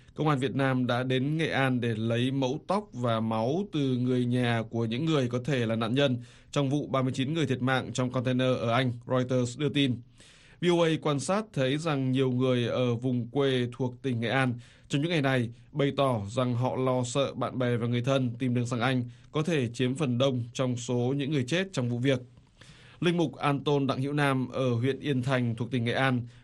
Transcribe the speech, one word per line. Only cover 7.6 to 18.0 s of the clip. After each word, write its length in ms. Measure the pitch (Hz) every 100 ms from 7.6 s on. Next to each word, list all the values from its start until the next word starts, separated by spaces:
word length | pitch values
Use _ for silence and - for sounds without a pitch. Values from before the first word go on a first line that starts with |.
mạng 320 | 127 131 90
trong 180 | 123 127
container 460 | 127 123 127 127 127
ở 140 | 117
Anh, 220 | 117 127 120 -
Reuters 520 | 127 127 127 120 123
đưa 100 | 147
tin. 260 | 143 139 117 - - - - - -
V 40 | 175
O 200 | 170 165
A 40 | 156
quan 180 | 160 143
sát 260 | 131 196 214
thấy 240 | - 131 147
rằng 340 | 165 139 131
nhiều 200 | 131 131
người 360 | 123 131 123 117
ở 280 | 85 127 117
vùng 320 | 131 123 117
quê 400 | 139 139 131 123
thuộc 300 | 123 127 123
tỉnh 180 | 135 117
Nghệ 100 | 113
An 240 | 131 131 120 - - -
trong 120 | 151
những 100 | 165
ngày 100 | 170
này 280 | 135 131 120 - -
bày 220 | 147 143 -
tỏ 240 | 139 117 101
rằng 240 | 123 127
họ 220 | 117 127 123
lo 280 | 131 127
sợ 300 | 123 143 135
bạn 260 | - 120 117
bè 180 | 123 120
và 100 | 117
người 140 | 120